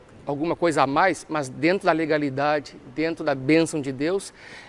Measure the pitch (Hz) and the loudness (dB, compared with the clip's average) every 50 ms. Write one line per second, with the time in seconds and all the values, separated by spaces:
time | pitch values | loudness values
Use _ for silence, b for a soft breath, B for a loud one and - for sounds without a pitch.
0 | - - - - - - 147 139 160 170 147 - 175 170 139 156 - 143 139 160 | -20 -20 -20 -10 -8 -6 -4 -2 -2 -2 -2 0 0 2 4 2 2 4 4 2
1 | 190 190 151 - - - 156 151 135 127 127 131 139 170 190 196 190 180 160 160 | 2 2 2 -2 -6 -6 -6 -6 -4 -6 -4 0 0 2 2 2 2 2 2 2
2 | 165 151 156 151 147 143 131 135 143 147 151 151 131 - - - - 135 127 151 | 2 0 0 0 0 -2 -2 0 0 0 0 -2 -4 -8 -16 -20 -20 -10 -6 -4
3 | 156 165 165 - 160 147 139 131 131 139 156 165 160 151 165 151 127 139 135 127 | -2 -2 -4 -2 -2 -2 -2 0 2 4 4 4 4 2 0 -4 -4 -4 -4 -2
4 | 147 170 190 196 - - B B B B B B B | -2 -2 -2 -2 -4 -8 B B B B B B B